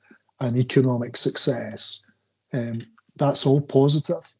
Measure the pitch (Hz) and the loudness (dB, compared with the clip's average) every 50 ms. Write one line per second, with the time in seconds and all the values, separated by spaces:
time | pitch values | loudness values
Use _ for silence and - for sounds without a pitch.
0 | _ _ - _ _ _ _ - - 120 117 127 123 - - 143 127 131 123 117 | _ _ -20 _ _ _ _ -6 -4 -2 0 0 0 2 4 4 4 4 2 -2
1 | 120 - - - - - - - - 143 127 117 110 107 107 - - - - - | -4 -4 -4 -4 -2 -2 -2 -2 -2 -2 -2 -2 -6 -8 -6 -2 -2 0 -2 -2
2 | - - _ _ _ _ _ _ _ _ - 127 117 117 117 113 - - _ _ | -6 -14 _ _ _ _ _ _ _ _ -8 -6 -6 -6 -6 -8 -10 -14 _ _
3 | _ _ _ - 143 139 143 - - 139 139 147 143 - - 135 135 147 147 156 | _ _ _ -2 -2 0 0 2 2 4 2 2 2 2 4 4 4 4 4 0
4 | - - 170 - - - _ | -2 -2 -6 -6 -8 -12 _